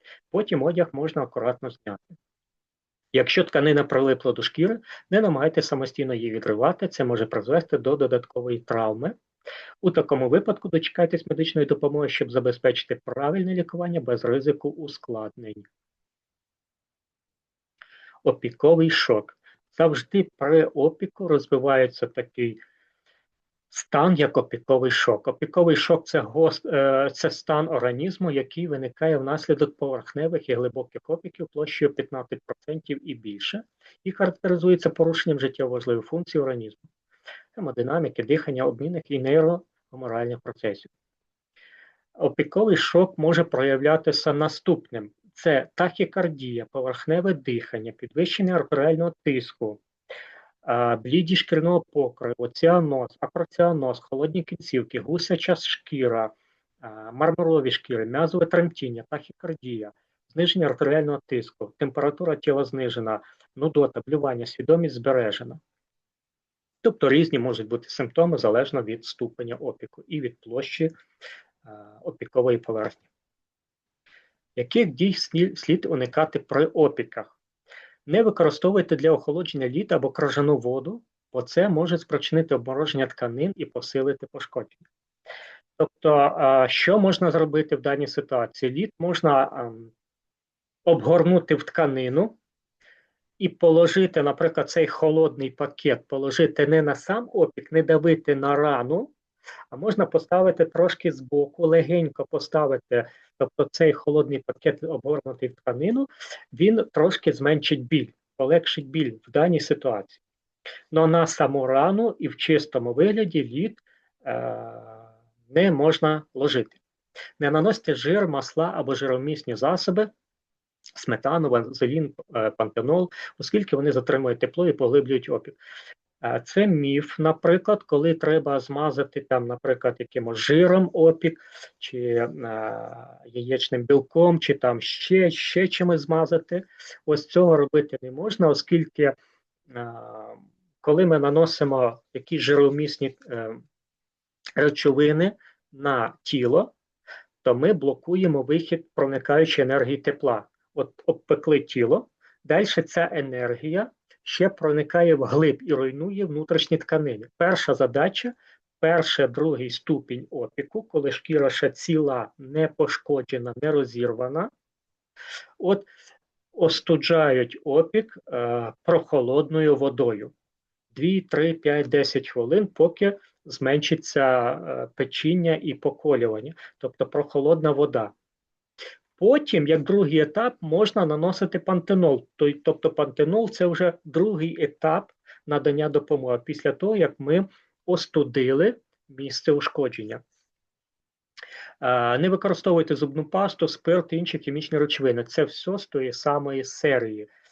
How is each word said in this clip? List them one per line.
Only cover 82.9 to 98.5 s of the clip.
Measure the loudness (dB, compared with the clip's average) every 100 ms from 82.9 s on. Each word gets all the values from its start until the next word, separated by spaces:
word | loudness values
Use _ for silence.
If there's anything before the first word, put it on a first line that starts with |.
| -4 -4
тканин | -4 -8 -4 -6 -6
і |
посилити | -10 -10 -6 -2 -2 -4 -10
пошкодження. | -16 -10 -10 -12 _ _ _ _ _ -20 -20 -20 -20 _ -4
Тобто, | -4 _ 4
а, | 6 4 4 4 4 4
що | 2 2 4
можна | 4 2 2
зробити | 2 2 0 0 -2
в |
даній | -2 -2 -4
ситуації? | -6 -4 -2 -4 -4 -4
Лід | -4 -6 -4
можна, | -4 0 2 2 2 -4
ем, | -12 -14 -20 _ _ _ _ _ _ _ _ _
обгорнути | 2 2 4 4 6 4 2
в | -2
тканину | -2 -2 0 0 -2 0 -2 -4 _ _ _ _ _ _ _ _ _ -6
і | -6
положити, | 2 6 8 6 4 2 2
наприклад, | 0 0 0 0 -2
цей | 0 0
холодний | 2 2 4 2 0 -8
пакет, | -6 -8 -2 0 0 -4
положити | -6 -4 2 2 2 2
не | 4
на | 2
сам | -4 -4 -6 -4
опік, | 0 0 0 -2
не | 0
давити | 4 4 4 2 0
на | -2 0